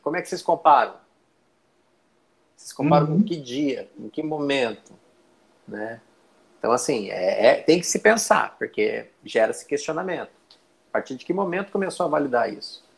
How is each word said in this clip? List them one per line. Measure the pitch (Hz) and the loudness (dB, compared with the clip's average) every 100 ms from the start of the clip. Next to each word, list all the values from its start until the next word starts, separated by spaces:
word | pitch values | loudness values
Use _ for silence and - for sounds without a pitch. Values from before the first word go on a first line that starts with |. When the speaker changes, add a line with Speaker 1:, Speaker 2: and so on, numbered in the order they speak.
Speaker 1:
como | - 113 | -6 -6
é | |
que | - | -6
vocês | - | -6
comparam? | - 165 156 135 107 - _ _ _ _ _ _ _ _ _ _ _ _ _ _ _ _ | -2 2 6 6 4 -4 _ _ _ _ _ _ _ _ _ _ _ _ _ _ _ _
Vocês | - | -16
comparam | - 147 147 151 | -4 2 4 4
Speaker 2:
Uhum. | 165 | 2
Speaker 1:
com | |
que | 214 165 | 2 0
dia? | 127 131 147 113 - - | -6 -4 -2 -4 -8 -16
Em | 110 | -14
que | - | -8
momento?" | 156 156 143 139 117 107 - - _ _ _ _ _ _ - | -6 -4 -2 0 0 -4 -16 -20 _ _ _ _ _ _ -14
Né? | 104 110 117 _ _ _ _ _ _ | -10 -10 -12 _ _ _ _ _ _
Então, | 113 | 0
assim, | 120 - 123 98 | 0 2 -2 -2
é, | 95 92 104 113 | -2 -2 4 4
é, | - | 4
tem | - 175 | 4 2
que | - | 2
se | - | 2
pensar, | 214 220 - 170 104 - | 4 4 2 2 0 -6
porque | 110 - 107 113 - _ | -8 -2 -2 -2 -10 _
gera | - - - | -4 0 2
esse | - - | 0 -6
questionamento. | 143 - 156 185 156 - _ _ _ _ _ _ | -6 -4 -6 -4 -6 -8 _ _ _ _ _ _
A | |
partir | 107 - 131 | -6 -6 -8
de | |
que | - | -4
momento | 180 185 180 202 | -2 -2 -2 -4
começou | 202 185 - 170 | -2 -2 -2 0
a | |
validar | 151 139 120 117 | 0 0 0 0
isso? | 104 - - _ | -4 -14 -18 _